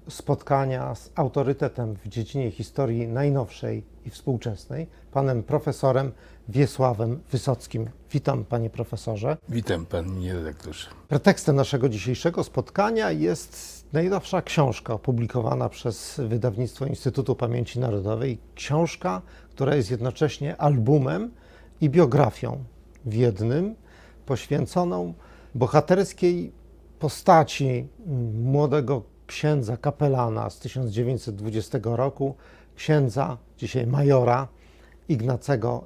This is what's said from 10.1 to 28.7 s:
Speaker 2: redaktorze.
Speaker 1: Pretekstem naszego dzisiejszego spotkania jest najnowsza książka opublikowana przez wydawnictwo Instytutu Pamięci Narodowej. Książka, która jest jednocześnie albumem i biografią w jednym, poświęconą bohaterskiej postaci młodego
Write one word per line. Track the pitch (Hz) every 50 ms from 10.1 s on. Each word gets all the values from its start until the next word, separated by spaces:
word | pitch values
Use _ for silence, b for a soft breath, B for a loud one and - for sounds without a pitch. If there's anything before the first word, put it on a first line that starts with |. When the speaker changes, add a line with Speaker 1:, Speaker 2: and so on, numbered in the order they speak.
| 95 92 90 90 92
Speaker 2:
redaktorze. | 87 80 78 73 73 - 78 76 - - - - - - -
Speaker 1:
Pretekstem | 147 143 - 202 180 - - - 139
naszego | 135 131 - - 127 117 139
dzisiejszego | 107 104 90 117 123 - - 165 170 - 156
spotkania | - - - - - - - 202 220 226 220 220 196
jest | 160 156 151 - - - - - - - - - - - - - -
najnowsza | 151 170 185 196 185 - - - 180 -
książka | - - - 147 127 110 - - - 117
opublikowana | 104 - - 123 117 117 113 - 127 113 123 131 127 123 123
przez | - - - 123 107 - - - - - 131
wydawnictwo | 110 113 117 107 127 104 107 127 110 - - 135
Instytutu | 139 - - - 135 107 - 131 - 123
Pamięci | - 123 117 120 123 120 - - 120
Narodowej. | 127 123 104 104 95 101 110 113 123 139 120 - - - -
Książka, | - - - 143 156 170 156 - - - 180 185 185 175 B B B B B
która | B - 139 131 160
jest | 147 120 92
jednocześnie | 123 113 117 127 120 - 156 147 - - 143 147 -
albumem | - 151 147 147 123 110 123 147 151 131 131 156 185 220 240 - B B B B B B B B B
i | 160 147
biografią | 127 175 175 175 - 143 139 113 - - - 117 117 135 127 117 - - - - - - -
w | 123 104
jednym, | 113 127 120 101 92 107 113 127 156 180 208 226 - B B B B B B B B -
poświęconą | - 131 - - - 143 143 131 - - 180 180 175 180 180 175 175 165 B B B B B B B B
bohaterskiej | 117 123 113 - 151 151 - 185 190 196 - - - - 175 175 175 - - - - - - - - - - - -
postaci | - 151 - - - - 185 160 147 - - - 143 131 127 123 131 139 - - 233 185 139 123 117 113 107 113 117
młodego | 131 135 143 147 143